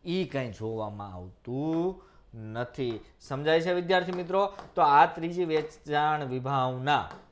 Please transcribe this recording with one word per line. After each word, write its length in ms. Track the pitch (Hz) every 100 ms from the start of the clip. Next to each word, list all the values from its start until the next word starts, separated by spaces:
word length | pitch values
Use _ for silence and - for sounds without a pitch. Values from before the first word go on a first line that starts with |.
| 175
ઈ 180 | 180
કાંઈ 260 | 170 139 127
જોવામાં 640 | 98 110 110 107 104 101
આવતું 880 | 92 92 - - 127 156 160 180 185 - - - 113
નથી. 640 | 110 110 123 - 127 110 - _
સમજાય 400 | - 139 147 165
છે 120 | 165
વિદ્યાર્થી 400 | 180 175 185 175
મિત્રો? 420 | 180 175 190 202 - -
તો 80 | -
આ 240 | 151 143 170
ત્રીજી 380 | 175 165 175
વેચાણ 800 | 170 156 156 - - 147 151 151
વિભાવના. 880 | 139 127 127 139 131 127 131 139 92 - -